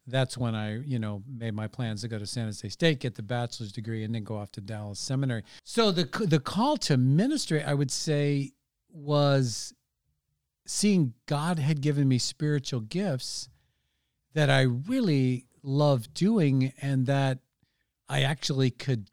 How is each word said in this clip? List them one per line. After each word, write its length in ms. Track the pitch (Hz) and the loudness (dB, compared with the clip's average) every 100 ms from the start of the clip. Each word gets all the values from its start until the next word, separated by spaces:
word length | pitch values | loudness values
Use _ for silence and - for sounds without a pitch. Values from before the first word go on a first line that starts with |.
| 120 | -4
that's 280 | 131 127 127 | -2 -2 -2
when 180 | 120 110 | -2 -2
I, 220 | 107 110 | -4 -6
you 180 | 147 120 | -4 -4
know, 240 | 107 101 120 | -4 -6 -10
made 260 | 120 113 | -8 -6
my 140 | 107 107 | -6 -6
plans 340 | - 117 107 | -6 -6 -4
to 60 | 113 | -6
go 100 | 110 | -8
to 80 | 104 | -6
San 200 | 123 110 | -6 -6
Jose 220 | 101 101 | -8 -10
State, 300 | - 165 135 | 0 0 0
get 160 | 127 - | -4 -8
the 60 | |
bachelor's 500 | 104 120 120 - 104 | -6 -4 -4 -8 -10
degree, 320 | 113 107 113 | -10 -8 -6
and 120 | 107 113 | -4 -6
then 80 | |
go 120 | 101 107 | -6 -8
off 160 | 104 | -10
to 80 | - | -14
Dallas 380 | 101 107 104 98 | -12 -10 -10 -10
Seminary. 440 | - 135 135 110 - - | -4 -2 0 -2 -6 -20
So 280 | - 233 214 | -6 2 2
the 180 | 175 147 | 2 -2
c-, 120 | 180 196 | -2 2
the 140 | 151 | 2
call 360 | - 190 269 302 | 2 0 2 0
to 200 | - 131 | 2 4
ministry, 640 | 127 151 254 294 - 151 | 6 4 2 0 0 -2
I 120 | 147 143 | 0 0
would 160 | 135 | 0
say, 600 | - 160 147 143 143 135 _ _ _ _ | -2 0 0 2 0 -2 _ _ _ _
was 840 | 160 143 147 143 139 123 107 - _ _ _ _ _ _ _ _ _ - | -12 0 2 4 4 2 -2 -10 _ _ _ _ _ _ _ _ _ -8
seeing 480 | - 208 185 131 - - | 0 4 4 2 -2 -4
God 320 | 143 165 170 | -2 0 0
had 220 | 143 151 | 0 2
given 260 | 147 143 135 | 2 2 4
me 100 | 123 | 4
spiritual 640 | - - 151 147 - 123 | 0 -2 -2 0 -2 -6
gifts 680 | 107 175 202 127 - - - _ _ _ _ _ _ _ _ | -4 -4 -2 -4 -6 -12 -14 _ _ _ _ _ _ _ _
that 160 | 156 143 | 2 4
I 120 | 135 | 6
really 840 | 127 120 170 262 208 139 127 123 - _ | 4 0 -2 0 2 4 2 0 -6 _
loved 520 | 139 139 147 131 110 | -2 2 4 2 0
doing 600 | - 185 226 147 135 131 - | 0 2 4 4 4 2 -2
and 240 | 139 131 127 | -2 0 2
that 320 | 139 135 131 _ _ _ _ _ _ - | 2 0 -2 _ _ _ _ _ _ -4
I 120 | 139 | 0
actually 480 | 135 156 - 135 131 | 0 0 -2 2 2
could 380 | - 143 117 98 | 0 -2 -2 -4